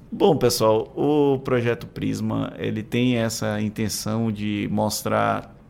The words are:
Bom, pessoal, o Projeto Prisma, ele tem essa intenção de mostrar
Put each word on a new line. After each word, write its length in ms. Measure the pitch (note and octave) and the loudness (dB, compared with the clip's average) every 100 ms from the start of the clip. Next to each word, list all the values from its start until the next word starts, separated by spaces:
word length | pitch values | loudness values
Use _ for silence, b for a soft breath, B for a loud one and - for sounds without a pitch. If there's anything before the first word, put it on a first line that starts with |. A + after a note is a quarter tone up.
| - | -12
Bom, 240 | - G3+ C#3+ | 2 2 4
pessoal, 560 | B2 - A2 A2 - - | 2 4 4 4 0 0
o 420 | C#3+ D3+ C#3+ C3+ | 2 4 4 2
Projeto 460 | C3+ B2 A#2 A#2 - | 0 0 0 -2 -6
Prisma, 680 | A2 G#2+ G#2 A2 A2 G#2+ - | -6 -4 -2 -2 -2 -4 -6
ele 240 | A2 G#2+ | -4 -4
tem 340 | G#2 A#2+ B2+ A#2 | -2 0 2 2
essa 440 | A2+ - A2 G#2 | 0 -2 -4 -2
intenção 720 | G#2+ G#2 G#2 - A2 A2 A2+ | -2 -2 -4 -4 -4 -2 -2
de 380 | G#2 G#2 G#2 G2+ | -2 -2 -2 -2
mostrar 840 | G#2 G#2+ - A2 G#2+ A2 G#2 - - | 0 -2 -2 -2 0 0 -2 -6 -18